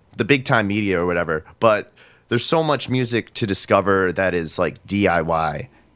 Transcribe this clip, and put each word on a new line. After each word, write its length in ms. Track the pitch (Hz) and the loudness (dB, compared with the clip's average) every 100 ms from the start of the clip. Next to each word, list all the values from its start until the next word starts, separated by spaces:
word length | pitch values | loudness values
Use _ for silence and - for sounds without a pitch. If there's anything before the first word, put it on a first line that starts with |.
| _ - | _ -4
the 80 | 104 | 0
big 200 | 139 131 | 0 2
time 220 | 120 101 | 0 0
media 320 | 104 101 90 | -2 0 0
or 60 | 87 | 0
whatever. 400 | 87 82 78 - - | -2 -2 -4 -8 0
But 340 | 113 104 - _ - _ - | 2 2 -2 _ -20 _ -4
there's 140 | 120 - | -2 0
so 180 | 165 | 0
much 260 | 160 135 - | 2 -2 -2
music 440 | 127 120 113 - - | -2 0 -2 -4 -4
to 100 | 107 | -4
discover 680 | 92 - 98 95 98 92 | -2 2 2 4 2 2
that 200 | 85 92 | 0 -2
is, 240 | 87 80 - | -2 -4 -2
like, 280 | 85 - - | -4 -4 -4
D 220 | 98 95 | 0 2
I 140 | 85 | 2
Y. 480 | 80 80 80 76 - _ _ | 0 -2 -2 -6 -12 _ _